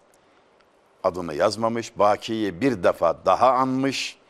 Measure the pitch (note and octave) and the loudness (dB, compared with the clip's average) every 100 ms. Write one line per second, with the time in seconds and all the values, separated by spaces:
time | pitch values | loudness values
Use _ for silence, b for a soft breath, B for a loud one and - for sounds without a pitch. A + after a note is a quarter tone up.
0 | _ b b b b b _ _ _ _ | _ b b b b b _ _ _ _
1 | F#2 F2 E2+ D2 G2+ G2+ A2+ A#2 A2+ - | -4 -2 -6 0 0 0 -4 -4 -6 2
2 | G#2 G2+ - A2+ G2+ E2+ C3+ G#2+ F#2+ E2+ | 2 2 -2 -4 -4 -2 -2 2 0 2
3 | E2+ D#2+ F2 F2 B2 B2+ C3 C3 C3+ B2 | 0 0 0 4 4 2 0 -2 -2 -4
4 | - - b | -8 -12 b